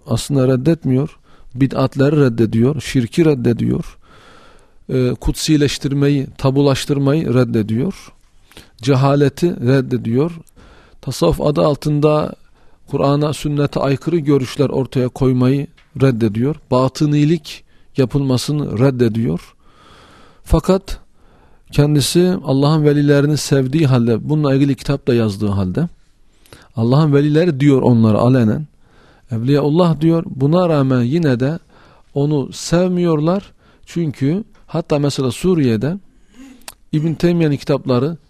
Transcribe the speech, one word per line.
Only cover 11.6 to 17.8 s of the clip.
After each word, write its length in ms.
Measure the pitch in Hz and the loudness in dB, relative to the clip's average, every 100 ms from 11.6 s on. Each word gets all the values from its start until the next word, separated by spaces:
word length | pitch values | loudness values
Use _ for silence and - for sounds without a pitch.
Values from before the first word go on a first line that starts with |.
altında 720 | 165 139 151 147 151 151 - - - _ - - - | 0 0 -2 2 2 2 -2 -10 -20 _ -20 -20 -10
Kur'an'a, 460 | 139 139 143 147 | -2 0 0 -2
sünnete 480 | 139 156 147 143 - | -4 -4 -2 -2 -2
aykırı 360 | 135 135 - 170 | -2 -2 -2 -2
görüşler 520 | 143 143 127 - 131 | 2 0 0 -2 -2
ortaya 400 | 135 123 - 123 | -2 -4 -2 -4
koymayı 580 | - 131 127 123 139 147 _ _ 131 | -2 0 2 2 0 -4 _ _ 0
reddediyor. 560 | 135 113 110 104 131 156 - | 0 2 -2 0 -4 -4 -2
Batınilik 920 | 123 131 - 151 147 147 165 - - - - | 0 0 0 0 2 2 0 -4 -20 -20 -20